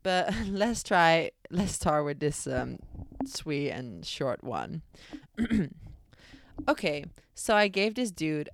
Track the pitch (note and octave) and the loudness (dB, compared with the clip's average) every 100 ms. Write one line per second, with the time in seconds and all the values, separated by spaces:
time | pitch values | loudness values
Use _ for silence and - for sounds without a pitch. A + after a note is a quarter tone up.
0 | F#3+ F3+ F#3 G#3+ G3+ G3 A3+ A3 - F#3 | 0 2 2 0 -2 0 0 0 2 6
1 | E3 E3 - - - F3 F#3+ - E3+ D3+ | 8 6 2 -6 -4 -2 0 0 2 2
2 | D3 C#3+ D3 - C#3 B2+ B2+ - - - | 2 0 -2 -2 -2 -2 -4 -8 -12 -14
3 | - - C4+ - D#3 C#3+ C#3+ G2+ B2 E2+ | -12 -8 -8 -6 -4 -2 -2 -4 -8 -10
4 | - - C3+ - B2+ E2+ A1+ D#3+ - - | -10 -4 -2 -2 -4 -6 -4 -8 -10 -20
5 | - - - - A#3 A3 D3+ - - - | -18 -18 -10 -4 0 2 0 -6 -18 -20
6 | _ - - - - - - D4+ E3 D3 | _ -20 -20 -20 -16 -4 0 0 0 -2
7 | D#3+ - _ - - G#3 G3+ F#3+ G#3+ A3+ | -6 -16 _ -6 2 4 4 2 0 0
8 | A#3 E3+ D#3 D3+ D3 | -4 -2 -2 -2 -4